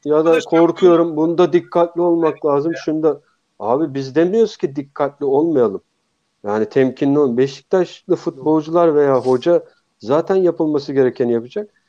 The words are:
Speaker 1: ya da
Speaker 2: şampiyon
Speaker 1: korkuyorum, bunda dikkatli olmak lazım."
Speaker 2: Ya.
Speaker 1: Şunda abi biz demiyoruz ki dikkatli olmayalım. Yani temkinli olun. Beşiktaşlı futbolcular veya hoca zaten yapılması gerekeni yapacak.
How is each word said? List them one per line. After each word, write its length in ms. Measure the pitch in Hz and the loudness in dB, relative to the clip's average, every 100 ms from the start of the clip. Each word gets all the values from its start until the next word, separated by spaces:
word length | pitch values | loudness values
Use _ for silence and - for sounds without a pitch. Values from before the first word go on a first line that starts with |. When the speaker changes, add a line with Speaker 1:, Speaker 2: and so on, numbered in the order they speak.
| 143 | -2
Speaker 1:
ya 200 | 151 160 | 0 2
da 160 | 160 | 0
Speaker 2:
şampiyon 260 | - 165 170 | 2 2 2
Speaker 1:
korkuyorum, 500 | 170 185 170 170 151 | 4 4 4 2 0
bunda 360 | 165 165 175 | -2 0 2
dikkatli 480 | 170 170 175 170 170 | 0 -2 -2 -2 0
olmak 440 | 175 170 160 139 156 | 0 0 0 -2 -2
lazım." 280 | 143 151 | 0 -2
Speaker 2:
Ya. 60 | 165 - | -6 -6
Speaker 1:
Şunda 360 | 156 156 143 _ _ _ - | -2 -2 -2 _ _ _ -10
abi 340 | 101 127 160 | -2 -2 -2
biz 220 | 135 135 131 | -6 -4 0
demiyoruz 420 | 175 214 220 - | 0 2 0 -2
ki 180 | 175 139 | -8 -6
dikkatli 500 | 139 - 143 139 143 | -10 -6 -6 -4 -2
olmayalım. 560 | 139 165 147 113 95 _ _ _ _ _ _ | 0 0 2 0 -2 _ _ _ _ _ _
Yani 260 | 104 107 107 | -6 -4 -2
temkinli 500 | 139 131 123 143 143 | 0 0 0 -2 0
olun. 180 | 143 117 | 0 0
Beşiktaşlı 800 | 135 139 - 190 175 - - 165 | -2 -4 -4 -2 -2 -6 -6 -4
futbolcular 800 | - 143 135 156 156 170 170 147 | -4 -6 -2 -2 0 0 2 4
veya 200 | 143 131 | 2 2
hoca 480 | 120 127 165 170 170 _ _ _ | 0 0 2 0 -2 _ _ _
zaten 360 | 104 147 165 190 | -2 -2 0 0
yapılması 580 | 180 170 160 147 143 | 0 0 -2 -2 -4
gerekeni 400 | 139 127 123 120 | 0 0 0 -2
yapacak. 360 | 117 120 208 214 _ | -2 -4 -12 -12 _